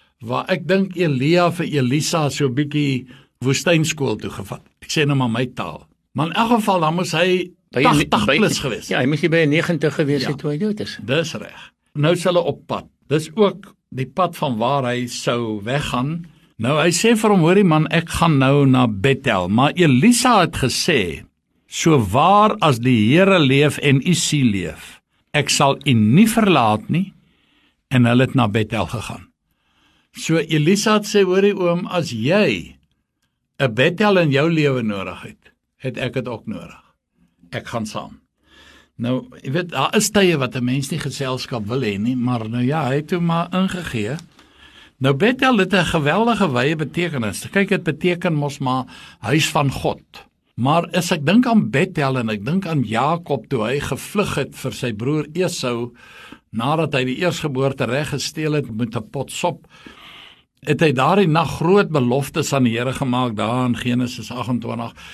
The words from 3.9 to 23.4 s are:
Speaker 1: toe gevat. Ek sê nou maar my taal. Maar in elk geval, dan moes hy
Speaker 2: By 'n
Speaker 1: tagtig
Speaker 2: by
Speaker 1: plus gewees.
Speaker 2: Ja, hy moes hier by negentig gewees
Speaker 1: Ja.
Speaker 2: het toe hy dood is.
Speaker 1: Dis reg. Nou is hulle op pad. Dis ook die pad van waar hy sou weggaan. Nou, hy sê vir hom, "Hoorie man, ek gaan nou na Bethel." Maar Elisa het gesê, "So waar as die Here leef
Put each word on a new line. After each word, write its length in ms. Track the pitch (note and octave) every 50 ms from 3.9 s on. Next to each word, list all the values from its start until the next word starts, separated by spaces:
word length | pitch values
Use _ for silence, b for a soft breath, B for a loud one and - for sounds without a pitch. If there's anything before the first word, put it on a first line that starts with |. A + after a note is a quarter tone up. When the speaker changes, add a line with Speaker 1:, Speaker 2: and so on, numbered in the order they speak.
| D#3+ D3 C3 A#2+ G#2+
Speaker 1:
toe 140 | G#2 G#2+ G#2
gevat. 320 | - - G2+ - - - - _ _ _
Ek 80 | - -
sê 160 | - D#3+ C#3+
nou 100 | C#3+ C#3+
maar 140 | C3+ B2+ A2+
my 160 | A2 B2 C3
taal. 420 | B2 - - F#2+ E2 D#2 - - _ _ _ _ _ -
Maar 120 | C3 D#3+
in 60 | E3 D#3
elk 160 | G#3+ A3+ A3+
geval, 300 | A#3+ A3 G#3+ G#3 F#3+ F3+
dan 160 | D#3 D#3 E3
moes 160 | F3+ F3+ F3
hy 400 | D#3+ D#3+ F3+ F#3 F#3 F3+ F3 - - _ _ _
Speaker 2:
By 80 | - B2
'n 40 | C#3+
Speaker 1:
tagtig 420 | - D3+ D3 - - A3 - -
Speaker 2:
by 120 | F#3 E3+
Speaker 1:
plus 220 | D#3+ G#3 D#3+ - -
gewees. 280 | - B2+ G2+ - -
Speaker 2:
Ja, 120 | - F#3 D3+
hy 60 | B2
moes 160 | C#3 D#3 -
hier 80 | F3+ D#3+
by 160 | D#3+ E3 D#3+
negentig 480 | C#3+ D3 E3 D#3 - E3+ C#3 D#3 D3 -
gewees 260 | - D3+ C#3 C#3+ C3 -
Speaker 1:
Ja. 40 |
Speaker 2:
het 100 | - C#3
toe 140 | - - D3
hy 60 | D3
dood 220 | D3+ G#3 G#3+ G#3 G#3+
is. 200 | G3+ - - - G2+
Speaker 1:
Dis 280 | A2 C3+ E3 E3+ E3 -
reg. 380 | G#2 - - - - - - _ _ _ _ -
Nou 200 | D3 C#3+ E3 F3+
is 100 | F3 -
hulle 200 | F#3 F3 E3+ E3+
op 240 | - - - -
pad. 180 | - A#2 F#2 - - _ _ _
Dis 220 | - C#3 D#3 D#3 - -
ook 400 | A3 G#3 F#3 - - - - - _ _ _
die 160 | - B2+ C3
pad 300 | - - F#3+ F3+ E3+ E3+
van 200 | - D#3 C3+ A#2
waar 260 | G#2+ A#2 B2+ C#3+ C#3 B2+
hy 240 | A#2+ B2 B2 B2
sou 540 | A#2+ - - - D3 A#2+ A#2+ A#2 A2 G#2+ G2+ G2
weggaan. 640 | A#2+ C3+ D3 D3 - C3+ B2 C3 D3 E3+ E3 b b b b b b b
Nou, 240 | - A2 B2+ D3+ D3+
hy 80 | D#3+ F3
sê 240 | E3 - A3 A3+ A#3+
vir 120 | G#3+ A3+ G#3
hom, 100 | G3+ F3+
"Hoorie 240 | D#3 E3+ F#3 G#3 G3
man, 240 | E3 D#3 D#3 D#3
ek 220 | - D#3+ E3 E3 -
gaan 280 | - - E3+ E3 D3
nou 280 | C3+ C3 C3 C#3+ C#3+ C#3
na 220 | C3+ C3 B2+ B2+
Bethel." 600 | A2 G#2 F#2+ G2 C3+ C3+ C#3 - B2+ G#2 F#2 F2+ F2+
Maar 220 | G#2 A#2+ C#3 D3+ -
Elisa 680 | F3 E3+ D3 B2 B2 E3 A#3+ A#3+ - - B3+ A#3 G3
het 140 | G#3+ - -
gesê, 680 | - C#3 A#2+ - - - F#3 D#3 A2+ F#2 E2+ C#2 - - - _ _ _ _ _ _ _
"So 300 | _ - - - E3 D#3 B2+
waar 560 | G#2 F2 G2+ C3+ D#3+ F#3 G3+ G#3 G#3+ G#3+ - -
as 200 | E3 D3+ B2+ A2+
die 360 | A#2+ C3 B2 A2 G#2 A#2 D3
Here 240 | F3 F#3+ G3 G3
leef 380 | E3+